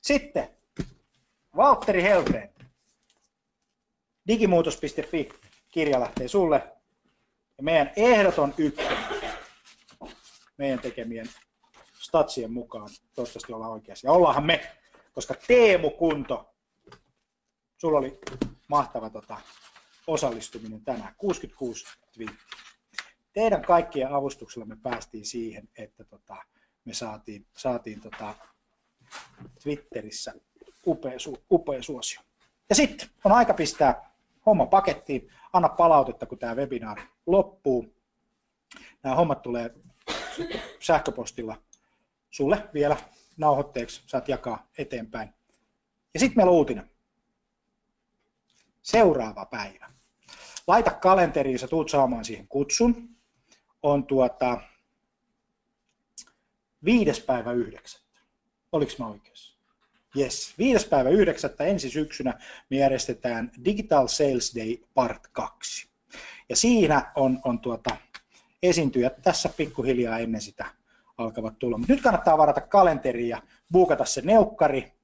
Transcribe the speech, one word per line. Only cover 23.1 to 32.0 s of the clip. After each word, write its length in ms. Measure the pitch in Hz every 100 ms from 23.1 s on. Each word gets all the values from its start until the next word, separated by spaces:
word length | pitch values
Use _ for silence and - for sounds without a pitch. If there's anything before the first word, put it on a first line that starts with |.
| _ _
Teidän 300 | - 226 202
kaikkien 500 | - 175 - 147 131
avustuksella 540 | 143 139 - - 120 107
me 100 | 110
päästiin 440 | 127 117 - 107 104
siihen, 420 | 120 113 107 104 -
että, 260 | 107 _
tota, 320 | 110 104 _ - - _ _ _
me 100 | -
saatiin, 520 | 110 113 107 - 104 _ -
saatiin, 440 | 131 120 117 107
tota, 340 | 110 - 107 107 - _ _ _ _ _ _ - - _ - _
Twitterissä 720 | 147 147 _ 117 107 - - - _ _ - _ -
upea 300 | 175 135 131
su-, 260 | 156 127 _
upea 320 | 175 165 135
suosio. 380 | 120 131